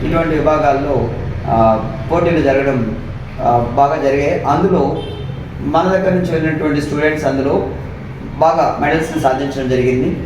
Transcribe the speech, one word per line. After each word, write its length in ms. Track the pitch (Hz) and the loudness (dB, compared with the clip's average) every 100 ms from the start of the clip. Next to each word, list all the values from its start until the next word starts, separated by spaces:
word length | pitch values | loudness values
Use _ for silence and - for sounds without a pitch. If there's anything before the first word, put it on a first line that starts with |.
| - | 0
ఇటువంటి 300 | 160 160 156 | 0 0 2
విభాగాల్లో, 720 | 156 151 180 135 143 131 113 - - - - | 2 2 2 2 0 0 -2 -4 -6 -4 -2
uh, 540 | 113 113 110 - - - | 4 4 4 0 -6 -2
పోటీలు 320 | 165 170 165 | 0 2 2
జరగడం, 540 | 139 135 139 131 110 110 - - - - | 2 2 2 0 -2 -4 -8 -10 -10 -4
uh, 360 | - 120 117 | 0 2 2
బాగా 280 | 123 139 147 | 2 2 2
జరిగాయి. 400 | 135 139 143 - | 0 0 0 0
అందులో 600 | - 147 185 180 139 - - - - - - - | 0 2 4 2 2 -2 -6 -8 -8 -10 -10 -8
మన 280 | 139 156 180 | 0 2 2
దగ్గర 220 | 190 190 | 2 2
నుంచి 200 | 180 175 | 2 0
వెళ్ళినటువంటి 480 | 160 160 151 151 143 | 0 0 0 0 0
స్టూడెంట్స్ 460 | 139 143 151 151 143 | -2 0 0 0 0
అందులో 420 | 135 135 185 - - - - - - - - | 0 0 0 -2 -6 -10 -10 -12 -12 -10 0
బాగా 400 | 160 170 143 - | 2 4 0 0
మెడల్స్‌ని 420 | 147 160 - 160 | 0 0 -2 0
సాధించడం 460 | 139 131 139 135 127 | 0 0 -2 -4 -2
జరిగింది. 540 | 127 127 123 160 - | 0 2 0 0 -2